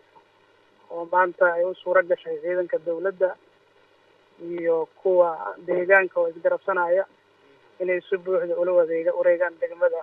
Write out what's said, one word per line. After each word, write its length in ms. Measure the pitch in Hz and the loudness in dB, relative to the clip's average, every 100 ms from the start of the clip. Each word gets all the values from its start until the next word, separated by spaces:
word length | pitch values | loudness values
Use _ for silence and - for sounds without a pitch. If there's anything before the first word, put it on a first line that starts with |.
| _ _ _ _ _ _ _ _ - | _ _ _ _ _ _ _ _ -14
oo 140 | 170 | -12
maanta 400 | 170 180 185 - 180 | -2 0 0 2 2
ay 120 | 170 | 2
u 100 | 180 | -2
suura 280 | 180 180 185 | -2 0 2
gashay 340 | 175 175 165 156 | 2 -2 -4 -8
ciidanka 380 | 165 185 175 165 | -4 -4 -2 -4
dowladda 520 | 160 165 190 185 185 - _ _ _ _ _ _ _ _ _ - | -4 -4 -4 -2 -2 -2 _ _ _ _ _ _ _ _ _ -18
iyo 480 | 170 175 165 165 160 | -12 -4 -2 -2 -2
kuwa 380 | _ 190 180 175 160 - 185 | _ 2 4 2 -2 -10 -10
deegaanka 580 | 170 180 180 196 185 175 | -6 -2 4 4 4 -2
oo 120 | 170 | -2
isgarabsanaya 760 | 165 180 175 - 185 170 180 190 _ _ _ _ _ _ - | -2 -2 -2 -2 -2 2 0 -2 _ _ _ _ _ _ -8
inay 200 | 185 180 | -4 -4
si 160 | - 190 | -4 -6
buuxda 380 | 175 185 175 170 | -2 -2 -2 -2
ula 160 | 175 | 2
wareega-, 400 | 180 160 165 165 | 2 2 0 -2
wareegaan 420 | 175 175 170 175 170 | 0 2 2 -2 -4
degmada 420 | 170 170 175 165 | -8 0 0 0